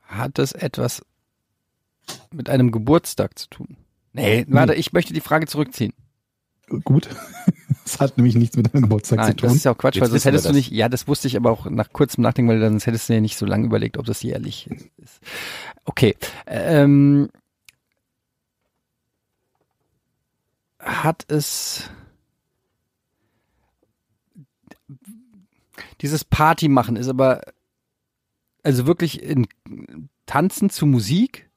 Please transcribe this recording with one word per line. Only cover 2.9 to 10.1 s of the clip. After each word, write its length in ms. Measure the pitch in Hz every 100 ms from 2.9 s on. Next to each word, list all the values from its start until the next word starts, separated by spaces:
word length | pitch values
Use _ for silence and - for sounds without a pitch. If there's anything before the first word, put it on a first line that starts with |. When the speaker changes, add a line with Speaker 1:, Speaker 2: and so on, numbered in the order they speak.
| 160 - - - -
Speaker 1:
zu 100 | -
tun? 300 | - - - _ _ _
Nee, 320 | - 127 233 156
warte, 240 | 135 160
Speaker 2:
Nee. 40 | 156
Speaker 1:
ich 140 | -
möchte 220 | 175 -
die 80 | 160
Frage 240 | - 156 160
zurückziehen. 480 | 147 139 - 107 - _ _ _ _ _ _ _ -
Speaker 2:
Gut. 240 | - 131 -
<laughs> 40 | - - 719 719 - - 139 -
Es 120 | -
hat 180 | 139 -
nämlich 180 | 120 110
nichts 200 | 117 -
mit 160 | 110
deinem 100 | 147
Geburtstag 340 | 110 107 - 113
Speaker 1:
Nein, 120 | 110
Speaker 2:
zu 40 | -
tun. 120 | 123
Speaker 1:
das 80 | 131
ist 80 |
ja 80 | 139
auch 60 | 113
Quatsch, 180 | 131 95
Speaker 3:
Jetzt 60 |
Speaker 1:
weil 60 | 120